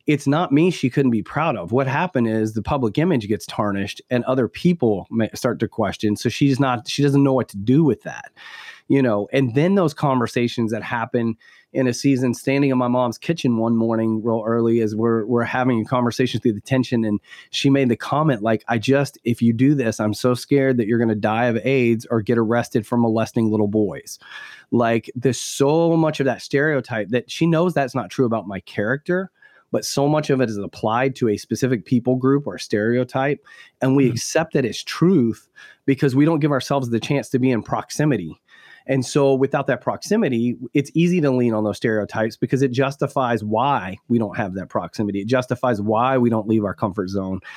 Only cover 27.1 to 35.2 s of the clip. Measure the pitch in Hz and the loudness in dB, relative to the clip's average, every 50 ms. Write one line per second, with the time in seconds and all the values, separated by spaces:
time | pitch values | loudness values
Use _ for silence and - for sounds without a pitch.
27.1 | 117 120 113 - - - 165 170 165 156 175 185 165 143 139 123 - 131 110 - | -2 -2 -2 -4 -4 0 0 2 2 2 2 0 0 0 -2 -2 -4 -6 -6 -4
28.1 | - - 131 117 117 113 92 98 101 92 - - - - 104 107 127 143 - - | -2 0 0 0 0 -2 -4 -6 -10 -10 -12 -8 -6 -4 -2 -2 -2 -2 -2 -4
29.1 | 175 180 196 185 - _ - - _ _ _ _ - - 110 - - 143 139 143 | -4 -4 -4 -6 -12 _ -20 -20 _ _ _ _ -4 -4 -4 -2 -2 0 2 2
30.1 | 151 151 147 - 143 131 131 113 110 101 98 90 - - - 110 110 120 131 139 | 2 0 0 0 0 0 0 -2 -2 -6 -8 -8 -8 -6 -2 -2 0 0 0 -2
31.1 | 127 - 127 113 208 - - - 117 107 - 123 131 113 165 - 135 120 113 123 | -2 0 0 0 0 -2 -2 -4 -2 -2 0 0 0 -2 -2 0 0 0 2 2
32.1 | 127 131 123 131 139 143 143 117 92 - - - - 104 104 113 120 127 127 123 | 0 2 2 2 2 2 0 -4 -10 -12 -6 -4 -2 0 0 0 0 0 -2 -2
33.1 | - 131 135 143 147 139 - - - - - - _ _ 127 135 135 139 139 120 | -2 -2 -2 -2 -2 -4 -8 -14 -20 -20 -20 -20 _ _ 0 2 4 4 4 4
34.1 | 117 117 - - - 156 160 160 - 160 131 110 104 - - - - - 160 175 | 2 -2 -4 -2 -2 -2 -2 0 0 -2 -2 -2 -4 -6 -10 -10 -2 2 2 4
35.1 | 196 156 | 4 4